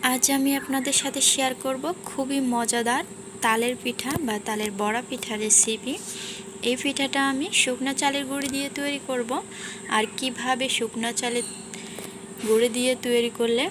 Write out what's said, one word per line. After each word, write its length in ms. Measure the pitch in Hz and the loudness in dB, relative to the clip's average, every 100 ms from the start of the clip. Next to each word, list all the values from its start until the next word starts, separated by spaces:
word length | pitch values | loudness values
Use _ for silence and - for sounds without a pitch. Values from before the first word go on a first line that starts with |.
| 254 | 2
আজ 140 | 254 - 277 | 2 2 4
আমি 140 | 269 277 | 4 2
আপনাদের 340 | - 269 262 269 | 0 0 2 2
সাথে 180 | 277 269 - | 0 2 4
শেয়ার 200 | - 262 254 | 4 2 0
করব 200 | 262 262 294 349 - | -2 -2 -4 -4 -6
খুবই 300 | - 262 277 254 | -4 0 2 2
মজাদার 520 | 240 233 240 233 254 370 - - - | 2 2 2 2 0 -2 -10 -14 0
তালের 300 | 233 226 240 247 | 2 4 2 0
পিঠা 300 | 247 240 240 320 269 | -4 -4 -2 -2 0
বা 100 | 208 - | -2 -2
তালের 240 | 214 214 196 | -2 -2 0
বড়া 220 | 208 226 240 | 0 0 -4
পিঠা 260 | 247 - 214 | -8 -4 -4
রেসিপি। 520 | 214 214 - 220 240 349 - - - - - - 240 | 4 4 4 0 -4 -6 -8 -10 -8 -10 -12 -4 -2
এই 80 | 247 | 0
পিঠাটা 380 | 285 277 277 277 269 | 0 0 0 2 2
আমি 140 | 269 349 - | 2 0 2
শুকনা 300 | - 247 269 269 | 2 0 -2 2
চালের 240 | 285 277 262 | 2 0 -2
গুঁড়ি 180 | 277 277 | -2 -2
দিয়ে 140 | 277 277 277 | -2 -4 -2
তৈরি 220 | 285 285 - | -2 -4 -2
করব, 220 | 254 226 277 427 - - - - 214 | -2 -2 -4 -4 -10 -10 -10 0 2
আর 80 | 220 - | 2 -2
কিভাবে 480 | 262 240 247 254 262 - | -4 -2 0 0 2 0
শুকনা 340 | 226 226 226 202 | 0 -2 -2 0
চালের 260 | 247 240 233 - - - - - - - - - 214 | 0 -2 -4 -10 -12 -12 -10 -12 -12 -12 -14 -6 4
গুঁড়ি 200 | 220 240 233 | 6 6 4
দিয়ে 160 | 247 254 247 | 2 2 2
তৈরি 240 | 240 233 226 | 4 2 2
করলে 260 | 233 233 320 | 2 4 2